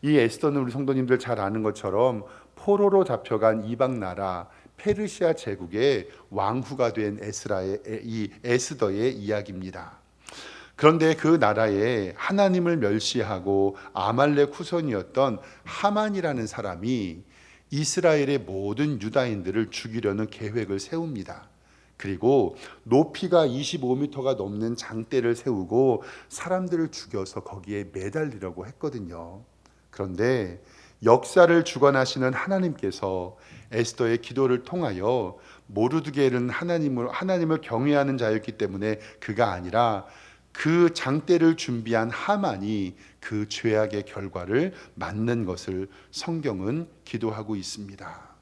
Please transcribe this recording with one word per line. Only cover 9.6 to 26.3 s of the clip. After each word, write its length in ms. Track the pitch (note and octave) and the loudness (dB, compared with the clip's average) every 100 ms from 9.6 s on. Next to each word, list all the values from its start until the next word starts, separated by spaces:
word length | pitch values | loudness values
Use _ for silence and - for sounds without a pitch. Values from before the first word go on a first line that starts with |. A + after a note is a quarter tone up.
| F#2 F#2 F#2 - _ _ - - - - - - | -10 -12 -16 -18 _ _ -20 -18 -18 -18 -20 6
그런데 400 | D3+ E3 D#3+ D#3+ | 6 8 4 4
그 120 | D3+ | 4
나라에 840 | E3 A2 G#2+ A2 G2 A2 A#2+ F#2+ F2 | 6 6 4 2 4 2 0 -2 -6
하나님을 600 | - G3 G3 F#3 E3+ E3+ | -4 2 4 4 2 2
멸시하고 1000 | G#2 G#2+ - B2 G#2 G2 F2+ G2 G2 G2 - | 2 0 0 -2 -2 -4 0 2 2 -2 -10
아말렉 580 | - F#2+ A#2 C#3+ D3 C#3+ | -4 -2 2 4 4 2
후손이었던 840 | - F3 F3 D#3 G#2 F2 - C3+ G2+ - - | 0 -6 -4 -2 -4 -4 0 0 0 -10 -20
하만이라는 840 | - - G3+ G#3 G#3+ G3 E3+ C3+ A2 | -14 -2 0 2 0 -2 -2 -2 -4
사람이 760 | - G2+ F2 A2 B2+ F#2+ E2 - - - - _ | -6 -8 -4 -2 -2 -2 -8 -16 -20 -20 -20 _
이스라엘의 680 | C#3+ D3+ - E3+ D3+ C#3 C#3 | -4 -2 2 4 4 4 0
모든 600 | F#2+ F#2+ G2+ G#2 D3+ C3 | -2 -6 -4 -2 -2 -2
유다인들을 720 | G#2 B2 B2+ G#2 F2+ G#2 G#2+ | 0 0 0 -2 -4 -2 -2
죽이려는 560 | - A#2+ A2 G#2+ G2+ G#2+ | -6 -8 -4 -2 -2 -4
계획을 520 | - G#2+ A2 G#2 G2 | -6 -6 -6 -4 -6
세웁니다. 680 | - E3 E3 B2+ F2+ - - _ _ _ _ _ | -6 -8 -6 -8 -10 -16 -20 _ _ _ _ _
그리고 640 | G2+ F#2+ A2+ C#3 F#2+ - - - | -8 0 4 4 4 -2 -18 -20
높이가 640 | - B2 D#3+ - F#3 F3 D#3 | 2 4 4 0 2 4 4
이십오 500 | B2 C#3+ C#3+ B2+ B2+ | 0 -4 -4 0 0
미터가 380 | D3 C#3 C3 | -2 -2 -2
넘는 420 | A#2+ G2+ G#2 A2+ A#2+ | -2 -4 -4 -4 -4
장대를 600 | - A2+ A2+ C3+ A#2 A#2 | -8 -10 -2 0 2 0
세우고 680 | - A2 F2+ A2 C3 A2+ - - | -2 -4 0 2 4 2 -2 -18
사람들을 640 | - | -16